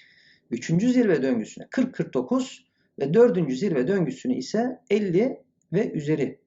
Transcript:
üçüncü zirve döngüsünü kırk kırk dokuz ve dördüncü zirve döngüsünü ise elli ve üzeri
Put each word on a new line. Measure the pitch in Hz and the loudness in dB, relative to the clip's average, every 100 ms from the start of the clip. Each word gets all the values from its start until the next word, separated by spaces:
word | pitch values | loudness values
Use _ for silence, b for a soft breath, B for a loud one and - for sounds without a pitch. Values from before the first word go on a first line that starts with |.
| b b b b _ | b b b b _
üçüncü | 117 - 165 247 | -8 -2 0 2
zirve | 247 220 151 | 4 4 2
döngüsünü | 131 120 104 - - | 2 -2 -4 -10 -6
kırk | - - - | -2 -2 -4
kırk | 170 | -4
dokuz | 131 127 262 254 - _ _ _ - | -4 -2 -2 -4 -10 _ _ _ -6
ve | 143 | 0
dördüncü | 196 240 185 147 127 | 6 6 4 0 -2
zirve | 135 139 131 | -2 0 0
döngüsünü | 196 160 - 127 127 | 0 -2 -4 -4 -4
ise | 127 208 247 - - | -2 -2 -2 -6 -2
elli | 208 202 170 254 - - _ _ | 0 2 2 0 -2 -14 _ _
ve | 170 - | -2 -2
üzeri | 160 147 151 127 - | -2 -2 -2 -2 -6